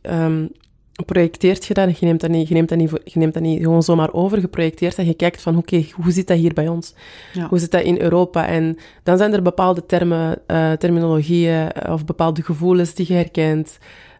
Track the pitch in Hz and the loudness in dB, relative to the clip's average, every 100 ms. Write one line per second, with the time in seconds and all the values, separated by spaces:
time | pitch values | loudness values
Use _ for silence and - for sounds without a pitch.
0 | - 170 160 160 160 - _ _ _ - | -6 -2 0 -2 -4 -10 _ _ _ -12
1 | - 180 170 - 185 185 - 196 185 160 | -2 0 0 2 0 0 -2 0 0 2
2 | 170 165 165 165 160 165 165 165 160 160 | 0 0 0 0 2 2 2 2 0 -2
3 | - 165 160 165 165 156 165 165 165 165 | -4 0 0 0 -2 0 2 2 4 2
4 | 156 170 190 208 180 - 160 160 175 185 | 2 0 0 0 -2 -2 -4 -2 -4 -2
5 | 170 160 170 - 170 170 - 175 156 - | -2 0 -2 -2 -2 0 0 0 -2 -2
6 | 175 175 185 170 170 165 156 170 - - | 0 0 0 2 2 0 -2 -4 -8 -16
7 | - - - 180 165 180 165 180 - 175 | -20 -20 -14 -10 -2 -2 0 0 2 0
8 | 170 175 180 170 165 165 160 165 - - | 2 2 2 0 -2 0 -2 -4 -12 -6
9 | - 185 208 208 175 175 185 175 - 175 | 0 2 2 2 0 2 0 0 0 0
10 | 175 165 160 - - 165 160 156 175 170 | 2 0 -2 -4 -2 0 0 0 0 0
11 | 165 156 151 175 165 160 160 - - 160 | 2 0 2 2 2 0 -2 -6 -6 -6
12 | 156 - 165 156 175 156 175 180 170 - | -4 -2 -2 -2 -4 -2 2 2 0 -4
13 | 180 175 170 - 156 156 156 - - - | -2 0 0 0 0 0 -4 -12 -20 -20
14 | - | -20